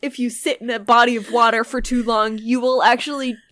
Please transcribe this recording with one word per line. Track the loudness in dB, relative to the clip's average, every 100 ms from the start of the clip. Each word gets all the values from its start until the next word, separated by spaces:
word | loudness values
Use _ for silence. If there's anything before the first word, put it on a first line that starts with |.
if | -10 -4
you | -6
sit | -4 -4 -4
in | -4
a | -6
body | 2 4 4 2
of | -2
water | 2 2 2
for | -2 -6
too | -4 -2
long, | 0 0 0 -4
you | -2 -2
will | 0 2
actually | 4 2 0 -6 -6 -8 _